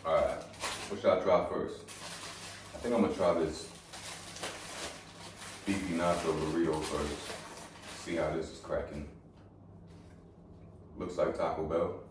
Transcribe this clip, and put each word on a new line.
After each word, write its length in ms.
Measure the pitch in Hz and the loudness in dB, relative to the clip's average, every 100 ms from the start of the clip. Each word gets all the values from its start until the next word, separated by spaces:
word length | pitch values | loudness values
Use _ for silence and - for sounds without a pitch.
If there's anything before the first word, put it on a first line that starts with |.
All 120 | - 92 | 6 6
right, 280 | - - - - - - - | 6 2 -6 -8 -6 -6 -6
what 100 | 101 | 2
should 120 | 101 | 6
I 80 | 92 | 6
try 280 | 98 90 87 | 8 6 6
first? 280 | 90 - - - - - - - - - - - | 0 -2 -4 -10 -12 -10 -10 -10 -10 -10 -12 -12
I 60 | - | -4
think 160 | 120 117 | 2 4
I'm 60 | |
gonna 120 | 98 | 4
try 220 | - 87 85 | 6 4 6
this 340 | 78 - - - - - - - - - - - - - - - - - - - - - - | 4 0 -8 -12 -14 -12 -10 -10 -10 -8 -8 -6 -10 -8 -8 -8 -16 -14 -14 -12 -12 -8 0
beefy 260 | 98 92 | 0 2
nacho 400 | 85 87 87 - 78 | 2 4 4 4 2
burrito 420 | 78 82 82 78 - | 2 4 4 2 0
first. 1200 | 76 73 - - - - - - - - - | 0 0 -2 -6 -8 -10 -12 -14 -14 -12 -10
See 120 | - 85 | -4 0
how 160 | 78 80 | 0 0
this 140 | 80 | -4
is 80 | - | -8
cracking. 460 | - - - 73 73 - - - - - - - - - - - - - - - - - - 78 | -4 -2 -2 -6 -8 -12 -20 -20 -20 -20 -20 -18 -18 -18 -18 -20 -20 -20 -20 -18 -18 -18 -16 -8
Looks 200 | 90 - | -6 2
like 200 | - - | 2 4
Taco 280 | 82 - 78 | 2 2 2
Bell. 340 | 82 - - - | 2 2 0 -10